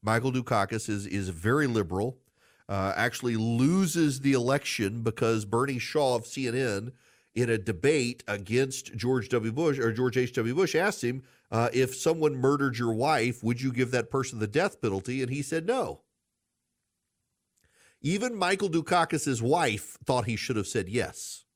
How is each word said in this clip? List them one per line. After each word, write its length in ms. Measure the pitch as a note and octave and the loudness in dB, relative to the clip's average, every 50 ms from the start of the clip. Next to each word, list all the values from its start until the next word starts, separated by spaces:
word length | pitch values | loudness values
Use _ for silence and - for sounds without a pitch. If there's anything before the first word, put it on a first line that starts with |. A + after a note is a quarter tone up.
Michael 320 | - G#2+ A2+ A#2 A#2 C3+ B2+ | 2 2 2 2 2 0 -2
Dukakis 560 | C3 A#2+ - B2+ G#2+ G2 F#2+ A2+ A2 - - | -2 -2 0 2 2 2 0 -2 -6 -4 -4
is, 160 | G#2 G2+ G2+ | -4 -4 -4
is 240 | G2+ F2 G2+ G2 F#2 | -4 -4 -4 -4 -4
very 380 | F2+ D#2+ F2 A2 B2 D3+ D3+ | -6 -2 0 0 2 2 2
liberal, 500 | C3 A#2 A2 G2+ D#2+ F2+ F#2+ G#2 B2 B2+ _ _ _ _ _ _ _ _ _ _ | 2 2 0 0 0 0 -2 -2 -2 -6 _ _ _ _ _ _ _ _ _ _
uh, 240 | - G2 G2 F#2+ G2 - | -6 -4 -2 -2 -2 0
actually 420 | - A2+ B2 - - - B2 A#2 | 2 0 0 0 -2 -2 -2 0
loses 840 | A2 A2 A#2 A#2 A#2 B2+ D3 F3 F#3+ F#3+ E3+ D3 E3+ D#3+ D3 C3+ C3+ | 0 0 0 2 4 4 4 4 4 2 2 2 2 2 2 0 0
the 140 | C3+ C#3 C3+ | 2 2 2
election 680 | B2+ A#2 B2 C3+ C#3+ - - - - A2 G2 A2 A#2 | 4 2 2 0 0 0 -4 -2 -2 -2 -2 -2 -2
because 440 | A2+ A2 G#2+ - B2+ A2+ A2+ A2+ G#2+ | -2 -2 0 0 2 2 2 0 0
Bernie 340 | G2+ A2 A#2 B2+ C#3 C3+ A#2+ | 0 0 0 0 0 -2 -6
Shaw 360 | A#2 - - D#3 D3 C3 B2 | -6 -2 0 0 2 2 2
of 100 | A#2 A2+ | 0 -2
C 220 | - - C3+ C3 | -6 -8 -6 -4
N 80 | A#2+ A2+ | -2 -2
N, 360 | B2+ C3+ B2 G2+ G2 G#2+ A#2+ C3 _ _ _ _ _ _ _ _ | 0 0 0 -2 -2 -4 -8 -14 _ _ _ _ _ _ _ _
in 160 | A2+ B2 A#2 | 0 2 2
a 80 | A2+ | 2
debate 640 | G#2+ F#2+ A2 G#2 E2 E2+ C#3 D#3+ D3+ B2 A#2+ A#2+ - - | 0 0 -2 -4 0 2 2 4 4 2 0 -4 -8 -6
against 680 | - G2+ G#2 G2 E2+ A2 B2 C3+ C3+ C3 - - - - | -6 -6 -6 -4 0 2 2 2 2 -2 -10 -12 -10 -10
George 340 | A2+ A2+ B2 C3 B2+ G#2+ - | -4 0 0 0 0 0 0
W. 240 | B2 A#2+ G#2+ A2+ A2 | 0 0 0 0 -2
Bush, 260 | C3+ E3+ D3+ C#3 C3+ | 0 0 0 2 2
or 140 | A#2 A#2 A2 | 2 0 2
George 240 | A2+ B2+ B2+ A2 | 2 0 2 2
H 160 | C3 B2+ - - | 2 0 0 0
W 200 | - A2+ A#2 B2+ | -2 -2 0 0
Bush, 220 | E3 F#3+ E3 - | 0 0 2 2
asked 300 | D#3 F3+ G#3 G#3+ - - | 2 0 0 -2 -2 -4
him, 180 | A#2+ B2+ C3 B2+ _ _ _ _ _ | -4 -4 -4 -10 _ _ _ _ _
uh, 180 | - A2+ A#2 B2 | 0 0 0 2
"If 240 | - B2 C3 B2 B2+ | 2 2 0 0 0
someone 400 | - - E3+ E3 E3 D#3 D3+ C#3 | -2 0 0 2 4 2 2 2
murdered 420 | C3 B2+ C3+ C#3+ C#3+ C#3 C#3 G#2+ | 4 2 2 4 4 2 0 0
your 160 | A2+ B2 A#2 A2+ | 0 0 0 0
wife, 480 | A2 B2+ D3+ D#3 C3 A2+ A#2+ A#2 - - | 0 2 2 2 2 2 0 -2 -2 -2
would 180 | A2+ A#2+ A#2+ | -2 -2 0
you 100 | C3 C3+ | -2 -2
give 200 | B2 A#2+ B2+ A#2+ | 0 0 0 2
that 200 | B2 B2 A2+ - | 2 -2 -2 0
person 280 | - C3+ C3 - - A2+ | -2 -2 -2 -2 -4 -4
the 80 | A2 | -4
death 340 | G#2 G#2 D3 F3+ G3+ - - | 0 2 2 0 0 -2 -2
penalty?" 400 | - A2+ G2 F#2+ F#2 - B2 C3+ | -2 -2 -2 -2 -4 -4 -4 -4
And 100 | C3 B2 | -2 -2
he 100 | C3 C#3+ | -4 -4
said 240 | C#3 - D#3+ E3 E3 | -4 -4 -4 -4 -2
no. 360 | F#3+ B3 C4+ G3+ - - - _ _ _ _ _ _ _ _ _ _ _ _ _ _ _ _ _ _ _ _ _ _ _ _ _ _ _ _ _ _ _ _ _ _ _ _ _ _ _ _ - | -2 -2 0 -2 -4 -6 -12 _ _ _ _ _ _ _ _ _ _ _ _ _ _ _ _ _ _ _ _ _ _ _ _ _ _ _ _ _ _ _ _ _ _ _ _ _ _ _ _ -2
Even 300 | C#3+ F3+ G3+ A3+ B3+ A#3+ | -2 0 0 0 -2 0
Michael 320 | G#3 F3+ F3 G3 F#3+ G#3 G3 | 0 0 0 2 0 0 0
Dukakis' 720 | D#3 E3 D#3+ - F#3+ F3 E3 - - D3 - - F3 A#2 | 0 0 0 2 2 2 2 2 0 -2 0 0 -2 0
wife 560 | A2+ B2+ D3 F3 E3 B2+ G#2+ G2+ - - - - - | 2 2 2 4 4 2 0 -2 -6 -10 -18 -12 -2
thought 220 | - B2+ B2 A2+ | 0 0 0 2
he 100 | B2 A#2 | -2 -4
should 220 | G2+ - - B2+ | -4 -2 -2 -2
have 100 | G#2+ G2 | -2 -2
said 220 | - - A2+ F#2+ F2+ | -2 -2 -2 -2 0
yes. 560 | G#2+ A#2+ G2 C#2 - - - - - - _ _ _ | -2 -2 -2 -2 -6 -12 -14 -14 -14 -16 _ _ _